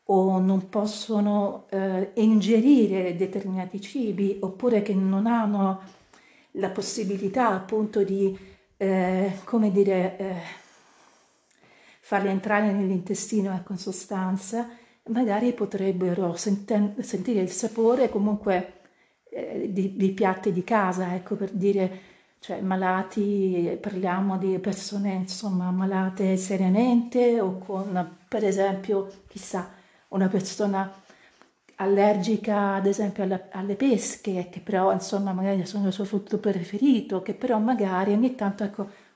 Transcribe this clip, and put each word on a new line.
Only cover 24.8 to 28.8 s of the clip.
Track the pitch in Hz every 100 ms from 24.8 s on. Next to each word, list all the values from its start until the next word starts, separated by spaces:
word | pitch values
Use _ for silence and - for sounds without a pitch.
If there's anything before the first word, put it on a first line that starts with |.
| - 202 202
insomma, | 190 185 - 214 185 180
malate | 185 190 190 190 185 190 190
seriamente | 185 190 185 196 247 240 233 254 247 233
o | 190 185
con, | - 190 202 180 170 - _
per | 233
esempio, | 202 190 196 190